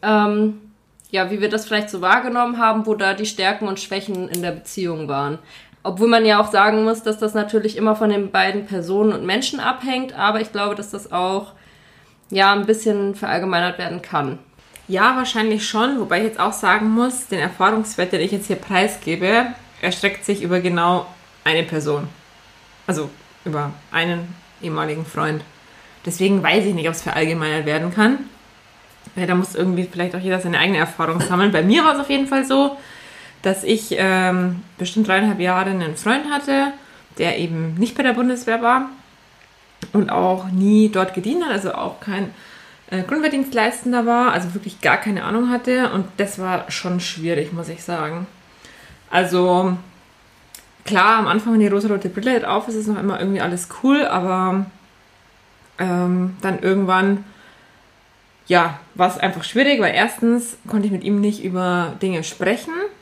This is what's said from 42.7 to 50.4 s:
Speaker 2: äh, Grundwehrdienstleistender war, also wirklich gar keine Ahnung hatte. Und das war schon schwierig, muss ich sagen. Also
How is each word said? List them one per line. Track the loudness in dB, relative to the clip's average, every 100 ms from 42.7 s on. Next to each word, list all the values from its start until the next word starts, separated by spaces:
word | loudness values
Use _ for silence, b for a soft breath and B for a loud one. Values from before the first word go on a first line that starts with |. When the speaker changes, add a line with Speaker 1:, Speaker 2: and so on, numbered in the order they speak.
| B -8
Speaker 2:
äh, | -6
Grundwehrdienstleistender | -2 0 0 0 -2 0 0 -2 -2 0
war, | 2 4 4
also | 2 -2
wirklich | -6 -10 -2
gar | 2 2
keine | 0 -2
Ahnung | -2 0 0
hatte. | 0 0 2 2
Und | 0 -4 -4
das | -4 -2
war | -4 -4 -4
schon | -8 -4 -4
schwierig, | -4 -6 -2 -2 -2
muss | -6 -8
ich | -12
sagen. | -8 -6 -6 -6 -10 -14 B B B B B B -2
Also | 2 2 4 4 4 2 0 -6 -20 _ _ _ _